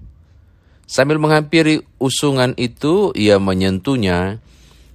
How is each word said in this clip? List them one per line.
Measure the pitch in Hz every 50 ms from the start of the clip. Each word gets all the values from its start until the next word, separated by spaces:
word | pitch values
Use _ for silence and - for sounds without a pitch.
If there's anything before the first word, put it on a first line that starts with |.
| - - - - - _ _ - _ _ _ _ _ _ _ _ _ -
Sambil | - - 135 143 156 156
menghampiri | 156 151 156 151 151 147 170 160 156 156 156 - - _ _ -
usungan | 131 131 - - - 147 135 131 127 123 -
itu, | - 127 120 - - - 147 170 208 202 - - -
ia | 104 104 101
menyentuhnya, | 98 98 95 92 92 95 95 95 92 90 139 135 123 101 92 87 87 92 95 107 117 - - - - - - - - - -